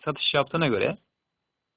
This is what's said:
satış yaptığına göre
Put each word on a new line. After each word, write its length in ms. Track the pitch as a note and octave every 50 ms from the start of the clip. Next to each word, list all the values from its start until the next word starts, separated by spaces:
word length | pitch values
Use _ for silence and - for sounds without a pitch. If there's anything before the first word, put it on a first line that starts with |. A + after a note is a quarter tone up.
| -
satış 300 | D#3 C#3+ - - - -
yaptığına 340 | C#3+ C#3 - - E3 E3 C#3
göre 300 | A2+ G2 G2+ B2+ F#3+ - _ _ _ _ _ _ _ _ _ _ _ _ _ _ _